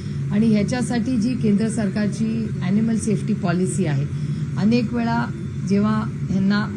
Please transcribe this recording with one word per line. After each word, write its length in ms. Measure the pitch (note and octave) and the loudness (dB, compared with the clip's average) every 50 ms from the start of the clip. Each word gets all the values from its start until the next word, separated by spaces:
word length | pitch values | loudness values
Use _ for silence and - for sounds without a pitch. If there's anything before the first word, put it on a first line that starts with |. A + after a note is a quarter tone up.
| - - - - - - G3 | -6 -6 -6 -4 -4 0 2
आणि 120 | G#3 A3+ | 2 4
ह्याच्यासाठी 680 | A3+ G#3+ G#3 G3 - B3+ B3 A#3+ - B3 A#3+ G3+ C4 B3+ | 4 4 4 2 0 0 -2 0 0 0 0 0 0 0
जी 180 | G#3+ G3 B3+ - | 0 0 0 0
केंद्र 340 | - - G#3 G3+ G3 A3 A3 | 0 2 2 2 2 2 0
सरकारची 800 | A3 A#3 G#3 F#3+ F#3 G#3+ G#3 G3+ G#3 - A3 A3 A3 A3+ A3 G#3+ - - | 0 0 -2 -2 0 0 -2 -2 0 -2 -2 -2 0 -2 -2 -2 -4 -2
ॲनिमल 340 | F#3 F3+ G3 G#3+ A3+ A3+ A3+ | 0 0 2 2 2 2 0
सेफ्टी 380 | G#3 - A3+ G3+ F3+ - - G#3 | 0 0 0 0 0 0 -2 -2
पॉलिसी 520 | - - F3 F3 F3+ F#3 - - - F3+ | -2 0 0 0 2 0 0 0 0 0
आहे, 180 | D#3 C#3+ C#3 D3 - - - - - - - - - - - | 0 0 0 0 -2 -4 -4 -4 -4 -2 -4 -4 -4 -2 0
अनेक 360 | F#3+ A3 A#3 B3 B3 - A#3+ | 2 4 4 4 2 0 -2
वेळा 360 | A#3+ A#3 A#3 A3+ A#3 A#3 - - - - - - - - F#3 | -2 0 0 0 0 -2 -2 -4 -6 -6 -6 -6 -4 0 2
जेव्हा 360 | G3 G3+ G#3 G#3+ A3 G#3+ G#3+ - - - C#3+ - | 2 2 2 2 2 0 -2 -4 -4 -4 -4 -2
ह्यांना 320 | F#3 G3 F#3+ G3 G3+ G#3 G#3+ G#3 G3+ | 0 2 2 2 2 2 0 -2 -4